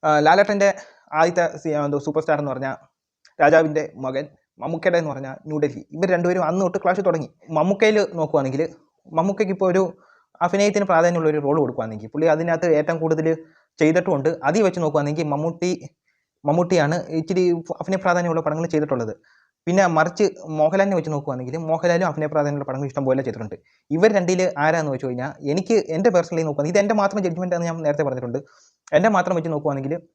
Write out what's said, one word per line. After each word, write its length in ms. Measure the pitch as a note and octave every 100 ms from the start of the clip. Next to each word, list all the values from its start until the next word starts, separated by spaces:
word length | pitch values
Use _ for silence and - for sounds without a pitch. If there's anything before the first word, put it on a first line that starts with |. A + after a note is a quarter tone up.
ആ, 60 | D#3+ D3+ D3+
ലാലേട്ടൻ്റെ 440 | F3+ G3+ G3+ G3+ G3 - _ _ D#3
ആദ്യത്തെ 260 | E3 F3 E3 D#3
സി-, 140 | D#3+ D3
എന്തോ 160 | C#3+ C#3+ C#3+
സൂപ്പർ 160 | D3+
സ്റ്റാർ 140 | D#3 D3
എന്ന് 100 | D3
പറഞ്ഞാൽ 220 | B2+ C3+ - _ _ _ _ _ _
രാജാവിൻ്റെ 480 | D3 D#3+ D#3+ D3+ D3+ - C3
മകൻ, 180 | C3 D3 _ _ _
മമ്മൂക്കയുടെ 360 | C3 E3 F3+ F3
എന്ന് 120 | D#3+
പറഞ്ഞാൽ 220 | C3+ C3+ C3+ D#3
ന്യൂഡൽഹി. 340 | D3+ D3 B2 - D3+
ഇവർ 120 | F#3 F3
രണ്ടുപേരും 280 | F3 F3+ D#3+
അന്ന് 120 | F3+
തൊട്ട് 160 | F#3 G3
ക്ലാഷ് 180 | - F#3 F#3
തുടങ്ങി. 220 | E3+ C3 _ - D#3+
മമ്മൂക്കയിൽ 420 | E3+ G3 G#3+ G#3+ G3 E3+
നോക്കുവാണെങ്കിൽ 420 | D3+ D#3 C3+ C3+ E3 - _ _ -
മമ്മൂക്കയ്ക്ക് 480 | D#3+ F#3 G3 G3+ F#3+
ഇപ്പോൾ 140 | F#3+
ഒരു 120 | F#3 F#3 - _ _ _ _
അഭിനയത്തിന് 420 | F3 G3 G#3 G3+ G3
പ്രാധാന്യമുള്ള 400 | E3 E3+ F3 D#3
ഒരു 60 | D3+
റോൾ 120 | C#3+ D#3
കൊടുക്കുവാണെങ്കിൽ 480 | C3 A#2+ A2+ G#2+ A2
പുള്ളി 140 | C#3+ E3
അതിനകത്ത് 360 | D#3 E3+ D#3+ F3 D3+
ഏറ്റവും 200 | D3+ E3
കൂടുതൽ 240 | D#3+ D#3+ D#3+ D#3+ D#3+ _ _ _
ചെയ്തിട്ടുമുണ്ട്. 500 | D#3 E3+ F3 D3+ C#3 E3 C#3
അതിൽ 140 | F#3 G3+
വെച്ച് 140 | F3
നോക്കുവാണെങ്കിൽ 420 | D#3+ D3 C#3+ D3+ D3+
മമ്മൂട്ടി, 380 | C#3+ D#3+ E3+ F3+ F#3 C#3+ _ _ _ _ _
മമ്മൂട്ടിയാണ് 520 | C#3+ D#3+ F3 F3+ D3 E3+ - D#3+
ഇച്ചിരി 260 | D#3+ F#3 F3+ E3+ E3 -
അഭിനയ 160 | - F#3
പ്രാധാന്യമുള്ള 380 | F#3 F3 F3 E3 D#3+
പടങ്ങൾ 180 | D#3 E3+
ചെയ്തിട്ടുള്ളത്. 400 | D#3 D3+ C3 A2+ - _ _ _ _ -
പിന്നെ 180 | F3+ F#3 D#3+
മറിച്ച് 300 | E3 E3+ G3+ - D#3 D#3
മോഹൻലാലിനെ 380 | D3+ F#3+ G3 F#3
വെച്ച് 140 | D#3
നോക്കുവാണെങ്കിൽ 400 | D3 D3 B2+ B2+ D#3 D#3+
മോഹൻലാലും 380 | D#3+ F3 E3+ F#3
അഭിനയ 180 | D3+ D3+
പ്രാധാന്യമുള്ള 340 | D#3 D3 C#3+ C#3
പടങ്ങൾ 180 | C3+ C#3
ഇഷ്ടം 140 | C3+ C3
പോലെ 140 | C3 C3
ചെയ്തിട്ടുണ്ട്. 300 | A2+ A2 - _ _ _
ഇവർ 200 | D#3 G#3 G#3
രണ്ടിൽ 240 | F3 F#3 F#3 C#3+
ആരാന്ന് 280 | D3+ E3 D#3
വെച്ച് 120 | C3 C3+
കഴിഞ്ഞാൽ 240 | B2 C3+ C#3+ C#3+
എനിക്ക് 260 | D#3 F#3+ A3+ - D#3+
എൻ്റെ 140 | G#3 F3+
പേഴ്സണലി 280 | E3 E3 D#3+
നോക്കുവാണെങ്കിൽ, 280 | C#3+ D3 F#3+
ഇത് 60 |
എൻ്റെ 120 | G3+ G#3+
മാത്രം 220 | G3+ G#3 F3+
ജഡ്ജ്മെന്റ് 300 | E3 F3+ F3
ആണെന്ന് 140 | E3+
ഞാൻ 120 | E3 D#3
നേരത്തെ 200 | D3 D3
പറഞ്ഞിട്ടുണ്ട്, 300 | B2+ B2 B2 - _ _ _ - D3+
എൻ്റെ 120 | G3+ G3+
മാത്രം 180 | F3+ F3+
വെച്ച് 140 | E3
നോക്കുവാണെങ്കിൽ 400 | D3+ D3 C#3 C#3 D#3+ -